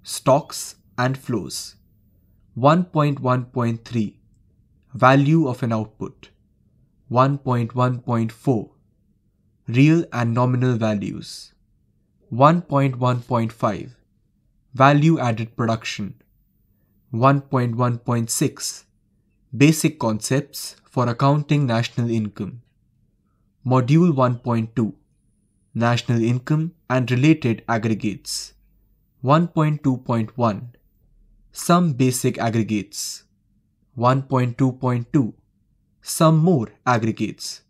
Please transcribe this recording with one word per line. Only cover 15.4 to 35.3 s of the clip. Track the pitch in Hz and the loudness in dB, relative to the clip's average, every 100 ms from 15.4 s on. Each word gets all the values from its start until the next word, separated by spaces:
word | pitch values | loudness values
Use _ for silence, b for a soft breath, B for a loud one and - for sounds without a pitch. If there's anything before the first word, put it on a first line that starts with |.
| 110 - | -6 -4
Production. | 113 113 - - 98 - _ _ _ _ _ _ _ _ _ | -4 -4 -6 -10 -10 -12 _ _ _ _ _ _ _ _ _
One | 117 131 143 | 2 2 2
point | - 131 120 113 | 0 -2 -2 -2
one | 123 120 | -2 -2
point | - 120 113 | -4 -4 -4
six. | - 139 - - - _ _ _ _ _ _ _ 113 | -2 -4 -4 -12 -12 _ _ _ _ _ _ _ 4
Basic | 143 160 160 147 | 4 4 0 -2
Concepts | 117 107 - 147 - - - - | -4 -4 -2 -4 -4 -14 -14 -18
for | _ - 120 | _ -2 -2
Accounting | 117 139 147 143 147 | 0 2 2 0 0
National | 135 113 117 - 120 | 2 0 -2 -2 -2
Income. | 113 104 - 104 120 _ _ _ _ _ _ _ _ _ _ | -2 -4 -8 -10 -10 _ _ _ _ _ _ _ _ _ _
Module | 123 127 123 156 180 | 0 0 4 4 4
one | 143 127 120 | 2 0 0
point | 127 117 113 | -2 -4 -2
two. | - 107 - _ _ _ _ _ _ _ | -2 -4 -4 _ _ _ _ _ _ _
National | 113 117 120 - 120 | -2 0 0 0 0
Income | 113 123 - 151 160 _ _ | 0 -2 -2 -2 -2 _ _
and | 127 123 | -2 0
Related | 123 147 156 123 110 - | 2 4 4 2 -2 -2
Aggregates. | 117 110 104 107 90 - - - _ _ _ _ _ _ _ | -2 0 -2 -4 -8 -10 -12 -12 _ _ _ _ _ _ _
One | 123 151 175 | 2 2 2
point | - 151 147 | 0 0 0
two | 139 127 | -2 -2
point | - 117 110 - | -2 -4 -4 -2
one. | 117 98 120 - _ _ _ _ _ _ _ | -2 -2 -10 -20 _ _ _ _ _ _ _
Some | - - 175 175 | -14 2 2 2
Basic | 123 131 123 127 92 | 2 0 0 -4 -2
Aggregates. | 113 113 107 107 95 - - - _ _ _ _ _ _ _ | -2 -2 -2 -4 -6 -12 -12 -12 _ _ _ _ _ _ _
One | - 127 135 | -2 0 0
point | 135 131 123 117 | 0 -2 -2 0
two | 131 | -2
point | 127 131 123 120 | 0 -2 -2 0
two. | 151 110 | 0 0